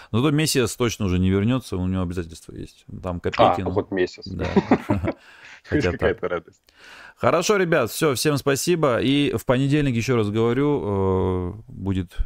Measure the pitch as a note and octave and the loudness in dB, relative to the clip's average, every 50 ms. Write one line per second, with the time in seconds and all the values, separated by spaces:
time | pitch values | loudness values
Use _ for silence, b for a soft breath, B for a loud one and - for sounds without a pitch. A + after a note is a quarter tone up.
0 | B B - B2 C3+ D#3 C#3+ D3+ D#3 C#3 - C3+ A#2 G#2 - - B2 A2+ - - | B B -2 0 2 2 2 2 2 2 2 2 0 0 0 -2 -2 -2 -2 0
1 | G#2+ F#2 F2+ F2+ F#2 F#2+ F#2+ G2 G2+ A#2 C3 B2+ - - G2 F#2 F2+ F#2 F#2 F#2 | 0 0 2 2 4 4 2 2 2 2 0 -2 -2 -4 -6 -4 -2 -2 -2 -2
2 | F2+ F2 F2+ F#2 E2 E2 E2 - - - - - - - - _ _ - - - | -2 -4 -4 -6 -8 -10 -12 -20 -20 -18 -16 -14 -16 -16 -18 _ _ -18 -14 -10
3 | F#2 F#2 F2+ F2 - G2 - - A2+ F#2 F2+ F#2 F#2 F#2 F#2 G#2 - - G2+ F#2 | -8 -8 -6 -4 -6 -2 2 4 4 4 4 2 -2 -4 -2 -4 -4 -2 -2 -2
4 | F2+ - - - - F#2+ F#2 F2 E2+ F2 F2 G3 - - - - - - - - | -2 -2 -4 -10 -14 -10 -8 -6 -2 0 2 2 4 4 2 0 0 -2 -4 -2
5 | - - - - - - - - - - - - - - - D#2 - F2+ E2+ - | -2 -6 -6 -8 -14 -20 -20 -20 -20 -20 -20 -18 -8 -4 -2 0 0 0 0 0
6 | F2+ G2 F2 - F2+ F2 F2 E2+ - - - _ _ B B B B B B B | 0 -2 -2 -2 -4 -4 -4 -6 -8 -10 -20 _ _ B B B B B B B
7 | B B B B - A#2+ C#3 E3+ F3 - G#3+ G3 F#3 E3 E3 D3 A#2+ G2+ - - | B B B B 0 2 2 2 2 2 2 2 2 2 2 2 0 0 -2 0
8 | D#3+ D3+ B2+ - - D3+ D3 C3 - C#3 C#3 B2+ - E3+ F3 E3 D#3 C3+ A#2 G2+ | 0 0 0 0 0 0 0 0 0 0 0 0 0 0 0 2 2 2 2 2
9 | F#2 C3 C#3 C#3+ C#3+ - - - - - B2 B2+ C#3 C3+ D3 D3+ D3 C#3 A#2 A#2 | 2 2 2 2 2 0 -2 -2 0 0 2 2 2 2 2 2 2 2 0 0
10 | A2 C3 B2+ A#2 G#2+ G#2 G#2 A2+ A2+ A#2 A#2+ C3+ C#3+ D3 D3 A#2 - G2+ G2+ G2 | 0 0 2 2 2 0 0 2 2 2 2 2 2 0 0 0 0 0 0 0
11 | F#2+ F#2+ F#2+ F#2+ F#2 F#2 F#2 F#2 F2+ F2+ - A2 - - - G2+ F#2+ G2 F#2+ F#2+ | 2 2 2 2 0 0 0 -2 -4 -6 -8 -10 -14 -16 -12 -6 -4 -2 -2 -2
12 | F2 - - - - | -2 -4 -4 -4 -4